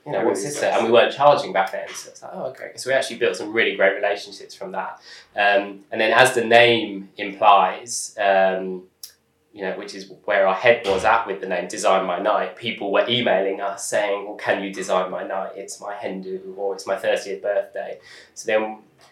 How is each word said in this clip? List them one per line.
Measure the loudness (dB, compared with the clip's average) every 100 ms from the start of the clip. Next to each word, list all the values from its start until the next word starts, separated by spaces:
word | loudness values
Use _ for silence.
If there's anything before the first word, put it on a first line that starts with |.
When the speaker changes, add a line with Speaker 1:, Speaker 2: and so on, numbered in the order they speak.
| -6
Speaker 1:
you |
know, | -2
Speaker 2:
What | 0
Speaker 1:
what's | 0
Speaker 2:
is | -4
Speaker 1:
this?" | -2
Speaker 2:
this? | 0 0
Speaker 1:
And | 4
we |
weren't | 4 4
charging | 4 4 4 2
back | -2 -2
then, | -4 -10
so | -12 -16
it's | -18
like, | -16
"Oh, | -10 -10
okay." | -10 -14 -10
So | -2
we |
actually | 0 0 0
built | 0 0
some | -2
really | 2 2
great | 4 2 2
relationships | -2 -4 -6 -16 -18
from | -14 -10
that. | -8 -8 -12 -18 -20 -10
Um, | 0 2 2 0 -6 -8
and | -2
then, | 2
as | 6 4
the | 4
name | 6 6 8 4 0 -8 -12 -8
implies, | -8 2 6 6 6 0 -8 -10 -8 -2
um, | 2 4 4 2 -4 -8 -12 _ -20 _ _ _ _
you | -8
know, | -6 -6
which | -10 -14
is | -16 -12
where | -2 2 4
our |
head | 4 4 4 2
was | 2
at | 4 2 0
with | -6
the | -4
name | -4 -4
"Design | -2 2 2 2
My | 0
Night." | 0 0 -2
People | -6 -8 -6 0
were | 2 2
emailing | 0 2 2 0 -2
us | -6 -8 -4
saying, | -2 0 -2 -6
"Well, | -6
can | -2 -2
you | -4
design | -8 -2 -2 -2
my | -6 -6
night? | -6 -6 -10
It's | -14 -12
my | -12 -10
hen | -8 -8
do, | -8 -10 -10 -6
or | -4
it's | -4 -4
my | -2
thirtieth | 0 -2 -2 -6
birthday." | -2 -2 -4 -8 -10 -12 -18 -20 -20
So | -12 -2
then, | -2 -2 -8 _ _ _